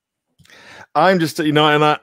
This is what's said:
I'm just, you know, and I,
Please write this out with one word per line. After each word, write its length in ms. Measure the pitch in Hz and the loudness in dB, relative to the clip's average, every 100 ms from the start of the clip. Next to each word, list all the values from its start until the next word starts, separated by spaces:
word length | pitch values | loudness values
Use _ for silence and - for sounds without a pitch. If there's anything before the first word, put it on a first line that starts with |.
| _ _ _ _ _ - - - - | _ _ _ _ _ -20 -20 -20 -8
I'm 240 | 147 180 185 | -2 0 0
just, 180 | 156 - | -2 -4
you 140 | 151 | -2
know, 160 | 147 151 | 0 2
and 160 | 151 | 2
I, 140 | 151 143 | 0 -2